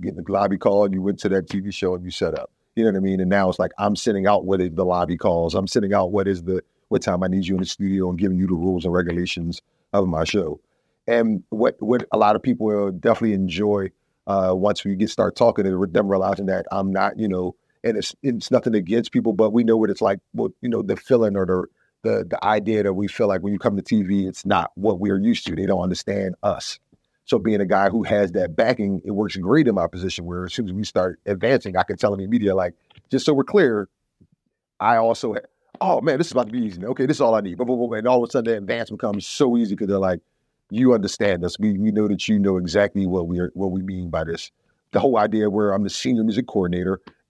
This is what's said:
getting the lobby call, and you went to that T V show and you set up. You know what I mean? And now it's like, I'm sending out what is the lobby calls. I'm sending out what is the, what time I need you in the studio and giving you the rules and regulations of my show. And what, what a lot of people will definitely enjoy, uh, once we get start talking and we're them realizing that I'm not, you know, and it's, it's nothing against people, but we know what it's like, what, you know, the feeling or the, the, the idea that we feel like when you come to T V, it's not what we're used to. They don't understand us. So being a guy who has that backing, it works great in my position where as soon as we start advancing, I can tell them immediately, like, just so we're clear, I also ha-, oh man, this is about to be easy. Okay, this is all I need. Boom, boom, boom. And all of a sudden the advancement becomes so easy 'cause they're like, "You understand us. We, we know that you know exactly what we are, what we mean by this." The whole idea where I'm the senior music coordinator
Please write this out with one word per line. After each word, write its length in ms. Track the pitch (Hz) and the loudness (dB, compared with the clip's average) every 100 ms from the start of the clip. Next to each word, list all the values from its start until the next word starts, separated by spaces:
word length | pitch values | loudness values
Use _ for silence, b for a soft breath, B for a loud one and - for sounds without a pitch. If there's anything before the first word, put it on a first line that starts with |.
getting 220 | - 78 | -10 -8
the 100 | 87 | -2
lobby 260 | 98 101 95 | 0 0 2
call, 260 | - 101 | 2 4
and 100 | 104 | 2
you 80 | 95 | 0
went 160 | 92 95 | -2 -2
to 80 | 104 | 0
that 180 | 95 82 | 0 0
T 80 | 101 | -6
V 140 | 98 | -6
show 240 | 98 95 90 | -4 -4 -4
and 80 | |
you 80 | 90 | -6
set 260 | - 90 76 | -4 -4 -4
up. 140 | - _ _ - | -8 _ _ 0
You 80 | |
know 80 | 110 | 2
what 60 | 98 | 2
I 20 | |
mean? 180 | 95 92 | 0 0
And 100 | 90 | 2
now 200 | 101 92 | 4 2
it's 100 | 90 | 2
like, 140 | 92 - | -2 0
I'm 180 | 104 104 | -2 0
sending 320 | - 101 95 | 0 2 2
out 160 | 104 | 2
what 160 | 90 95 | 2 0
is 100 | 90 | 0
the 100 | 80 | 0
lobby 320 | 90 90 87 87 | 0 2 0 0
calls. 400 | 104 85 85 90 | 2 2 0 0
I'm 100 | 95 | 0
sending 260 | 123 101 | 0 2
out 200 | 101 92 | 0 2
what 160 | 101 98 | 0 0
is 160 | 92 | -2
the, 180 | 85 92 - _ _ | -2 -4 -6 _ _
what 140 | 107 | -2
time 200 | - 90 | 0 0
I 60 | 92 | 0
need 180 | 95 90 | 0 0
you 80 | |
in 60 | 95 | -2
the 60 | 92 | -4
studio 420 | - 101 95 92 | -4 -2 -2 -2
and 80 | 87 | 0
giving 180 | 98 92 | 0 0
you 120 | 92 | 0
the 60 | |
rules 300 | 87 90 92 | 0 0 0
and 80 | 87 | 0
regulations 720 | 87 85 85 90 - 85 85 _ _ _ | 0 0 -2 -4 -6 -6 -8 _ _ _
of 160 | 101 92 | -2 0
my 160 | 80 | 0
show. 360 | 85 104 82 76 _ _ _ _ - | 0 0 -2 -6 _ _ _ _ -2
And 380 | 117 113 104 - | 2 2 0 -4
what, 260 | 110 120 - | 0 0 0
what 260 | 107 123 - | -2 -2 0
a 60 | 107 | 2
lot 160 | 107 | 4
of 80 | 107 | 2
people 240 | 131 120 110 | 0 0 0
will 240 | 104 101 | 0 -2
definitely 440 | 92 117 110 113 | 0 0 2 2
enjoy, 560 | 101 95 82 104 101 95 - _ _ - | 0 -2 -2 0 0 -2 -10 _ _ -4
uh, 260 | 98 92 92 | 0 2 2
once 280 | 101 101 | 0 0
we 120 | 101 95 | -4 -2
get 120 | 104 | -2
start 260 | - 98 - | 0 -2 4
talking 300 | 117 110 98 | 2 4 0
and 120 | 92 | 0
we're 80 | 95 | 0
them 220 | 85 101 | 0 2
realizing 380 | 98 95 98 98 | 0 0 -2 -2
that 200 | 92 - | -2 -4
I'm 200 | 95 95 | -4 -2
not, 240 | 95 98 104 | 0 -2 -2
you 100 | 107 | -4
know, 260 | 92 90 - _ _ | -2 -4 -8 _ _
and 120 | - 107 | -4 -4
it's, 180 | - - | -6 -6
it's 260 | 143 117 - | -4 -4 0
nothing 240 | 127 120 | 0 2
against 380 | 110 87 113 113 | 0 2 0 0
people, 200 | 127 113 | -2 0
but 200 | 101 110 | 2 2
we 100 | 113 | 4
know 140 | 113 113 | 4 4
what 140 | 107 | 2
it's 100 | 98 | 0
like, 180 | 104 98 - | 0 0 -6
what, 180 | 110 107 - | -4 -4 -4
you 60 | 123 | -4
know, 140 | 113 | -4
the 140 | 101 101 | -2 -4
feeling 400 | - 123 110 98 | 2 4 4 2
or 100 | 92 | 0
the, 180 | 92 - _ _ _ | 0 -2 _ _ _
the, 220 | 113 107 | -2 -2
the 200 | 90 - | -2 -4
idea 380 | 95 107 101 107 | 0 0 2 0
that 120 | 101 | 0
we 120 | 95 101 | 0 -4
feel 220 | - 110 | 0 0
like 140 | 95 | 0
when 100 | 95 | -2
you 60 | 101 | -2
come 160 | 120 101 | 0 -2
to 60 | |
T 200 | - 110 | 0 0
V, 240 | 92 101 95 | 2 0 0
it's 200 | 92 98 | -4 0
not 240 | 98 82 | 0 0
what 260 | - 101 92 | -2 -2 0
we're 180 | 101 98 | 0 2
used 280 | 104 117 - | 2 0 -2
to. 100 | 85 | -4
They 100 | 95 | 0
don't 160 | 95 | 0
understand 520 | 90 90 - 101 95 87 | 0 -4 -4 -4 -4 -4
us. 360 | 101 90 - - _ _ _ _ | -4 -4 -8 -14 _ _ _ _
So 140 | - 120 | -2 0
being 220 | 98 104 | 2 0
a 60 | 98 | 2
guy 240 | 98 98 | 2 2
who 120 | 110 | 0
has 300 | 95 104 98 | 0 2 2
that 240 | 92 87 80 | 0 -2 0
backing, 440 | 113 123 101 95 | 0 2 0 -2
it 80 | - | -4
works 240 | 101 104 98 | -2 -2 -4
great 320 | 90 143 139 | 2 4 4
in 80 | 98 | 2
my 100 | 85 | -2
position 380 | 90 90 - | -4 -6 -6
where 220 | 85 87 90 | -8 -8 -8
as 80 | |
soon 120 | - 104 | -6 -6
as 60 | |
we 100 | 95 | -6
start 380 | 104 - 92 85 - | -4 -2 -2 -4 -6
advancing, 500 | 98 113 135 104 92 | -2 2 0 0 -2
I 80 | |
can 120 | 87 95 | 0 0
tell 140 | 107 | 0
them 80 | 98 | 0
immediately, 380 | 95 117 101 95 | 0 0 2 2
like, 180 | 90 - _ _ _ | -2 -6 _ _ _
just 160 | 131 | -2
so 80 | 139 | 2
we're 120 | 139 | 2
clear, 440 | 131 208 147 107 98 _ _ _ _ _ _ _ _ _ | 2 4 4 2 -4 _ _ _ _ _ _ _ _ _
I 160 | 107 117 | 2 2
also 380 | 113 117 123 | 2 0 -2
ha-, 60 | 107 - _ _ - | -6 -8 _ _ -6
oh 200 | 185 147 | 0 2
man, 180 | 151 139 | 2 0
this 80 | 165 | 0
is 60 | |
about 140 | 127 113 | 0 0
to 60 | |
be 60 | 120 | -2
easy. 260 | 110 85 | -4 -6
Okay, 220 | 98 127 131 | -8 -2 0
this 120 | - | 2
is 20 | |
all 160 | 123 113 | 2 2
I 40 | |
need. 160 | 101 87 | 0 -4
Boom, 120 | 120 | -2
boom, 100 | 127 | -2
boom. 140 | 120 | -2
And 160 | 110 113 | -2 2
all 160 | 123 | 2
of 40 | 120 | 2
a 40 | |
sudden 180 | 135 113 | -2 0
the 80 | 113 | -2
advancement 420 | 98 117 113 107 | -2 -6 -6 -6
becomes 280 | 113 101 - | -4 -4 -6
so 280 | - 135 120 | 0 2 4
easy 200 | 110 98 | 0 -2
'cause 100 | 101 | -2
they're 120 | 98 | 0
like, 220 | 95 87 - _ _ _ _ | 0 -2 -6 _ _ _ _
"You 220 | 104 127 | 2 4
understand 520 | 117 95 - 104 90 | 4 2 0 0 0
us. 120 | 87 - | -2 -2
We, 220 | 107 98 | 0 2
we 140 | 107 | 0
know 160 | 104 107 | 2 0
that 180 | 101 - | 0 0
you 140 | 107 | 2
know 160 | 98 95 | 2 2
exactly 500 | 90 90 101 101 95 | 0 2 2 0 -2
what 220 | 92 85 | -2 -2
we 100 | 87 | -2
are, 140 | 87 | -4
what 160 | 85 98 | -4 -4
we 120 | 92 | -4
mean 280 | 95 92 90 | -6 -8 -4
by 140 | 80 | -4
this." 260 | 80 82 - _ _ _ _ | -4 -6 -10 _ _ _ _
The 80 | - | 0
whole 180 | 120 117 | 2 2
idea 320 | 107 107 107 | 2 2 0
where 240 | 101 104 | 2 0
I'm 120 | 98 | 0
the 60 | 98 | -2
senior 340 | - 131 120 | -4 -2 0
music 240 | 110 104 123 | 2 0 -2
coordinator 520 | 107 90 90 90 95 B B _ | 0 0 0 -2 -4 B B _